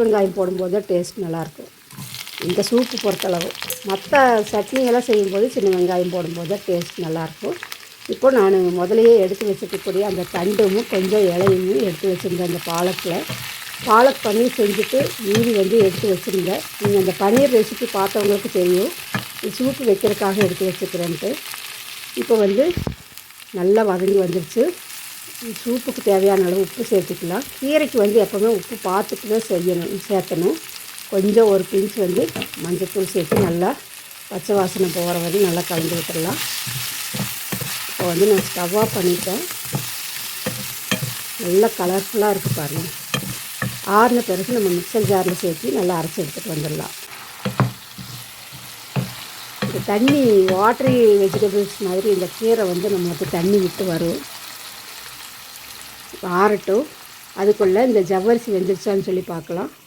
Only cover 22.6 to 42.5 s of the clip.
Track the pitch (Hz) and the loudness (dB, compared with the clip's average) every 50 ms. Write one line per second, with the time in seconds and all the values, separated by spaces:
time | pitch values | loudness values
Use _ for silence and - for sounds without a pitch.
22.6 | 285 359 349 - - - - - - - - - - - - - - - - 185 | 2 2 0 -2 -4 -6 -8 -10 -14 -20 -20 -20 -20 -20 -20 -20 -16 -10 -6 0
23.6 | 175 190 202 220 220 202 185 180 185 196 196 196 185 170 170 185 160 - - 226 | 2 4 4 4 4 2 2 0 2 2 4 4 2 2 0 -4 -4 -2 0 0
24.6 | 262 359 349 - - - - - - - - - - - - - 247 233 202 - | 0 0 0 -6 -10 -16 -16 -16 -16 -16 -16 -16 -18 -16 -16 -12 -12 -12 -10 -8
25.6 | - 240 240 254 - - - - - 214 196 190 190 196 196 190 185 175 180 196 | -4 -4 -4 -4 -4 -6 -8 -2 0 2 2 4 4 4 4 4 4 2 2 0
26.6 | 190 175 - - 226 - 226 190 175 - 185 - - 165 175 220 285 - - - | 0 -2 -4 -6 -2 0 0 0 0 0 -4 -6 -6 -4 -4 -6 -6 -8 -10 -6
27.6 | 269 269 302 302 302 240 - 240 202 208 208 226 202 - - 196 208 226 233 190 | -2 2 2 2 2 2 2 2 2 4 6 4 4 4 2 2 2 2 2 0
28.6 | 160 - 240 208 - 190 185 196 214 - - - - 208 214 226 226 - 202 175 | -2 -6 -10 -6 -4 -2 0 0 -2 -2 -6 -8 -4 -2 -2 -2 0 0 -2 0
29.6 | 175 185 180 175 170 - 196 190 - - 208 185 175 - 277 165 175 202 320 330 | 2 0 0 0 -2 -4 -6 -6 -4 -2 -2 -2 -2 -2 -2 0 0 0 0 -2
30.6 | - - - - - - - - - - 214 196 190 208 202 233 226 208 196 190 | -6 -12 -16 -16 -16 -16 -16 -16 -10 -4 0 2 2 4 6 6 6 6 6 4
31.6 | 180 - - 196 196 208 - 240 196 175 180 202 320 330 - - - - - - | 2 0 0 0 0 0 0 0 0 0 2 0 0 -2 -2 -6 -10 -10 -10 -8
32.6 | 165 170 180 165 190 175 - 208 190 180 - 196 165 - 220 208 202 175 170 170 | -6 -4 -4 -2 -4 -2 -2 -2 -2 -2 -2 -2 -2 0 2 2 2 2 2 0
33.6 | 180 202 285 - - - - - - - - - - - 202 180 - - 202 196 | 0 0 -2 -4 -8 -18 -18 -18 -18 -18 -20 -20 -14 -12 -10 -8 -2 0 2 2
34.6 | 185 180 - 190 190 175 160 180 175 175 170 175 170 170 170 202 202 180 165 175 | 2 0 0 0 -2 0 0 -2 -2 -2 -2 -2 -2 0 2 2 2 2 2 0
35.6 | 170 - 180 165 160 160 170 170 151 - 165 165 160 180 262 320 - - - - | -2 -2 -2 -2 -2 -2 -2 -4 -4 -4 -4 -4 -2 -2 -4 -4 -6 -6 -6 -6
36.6 | - - 123 127 - - - - - - - - - - - - - - - - | -6 -6 -8 -8 -8 -8 -8 -8 -8 -8 -6 -6 -6 -6 -8 -10 -10 -8 -8 -8
37.6 | - - - - - - - - 202 175 170 170 196 214 202 190 196 - - 196 | -8 -8 -8 -8 -10 -8 -6 -4 -2 0 2 4 4 6 4 4 2 0 -4 -4
38.6 | 180 170 185 214 226 - - 220 175 180 175 180 - 185 185 262 359 349 - - | -2 0 0 2 2 0 0 0 0 2 0 0 -2 -4 -4 -4 -6 -8 -10 -12
39.6 | - - - - - - - - - - - - - - - - - - - - | -8 -6 -6 -6 -6 -8 -10 -10 -10 -10 -10 -10 -10 -12 -10 -8 -8 -6 -6 -6
40.6 | 202 - - - - - 196 - - - - - - - - - 220 175 175 196 | -8 -10 -12 -10 -8 -6 -6 -4 -4 -6 -8 -10 -10 -12 -10 -6 -2 0 2 4
41.6 | 220 226 - - 180 180 185 196 190 - - 220 202 208 202 185 - - | 2 2 0 -2 -2 0 0 -2 -2 -2 0 0 2 2 2 0 -2 -4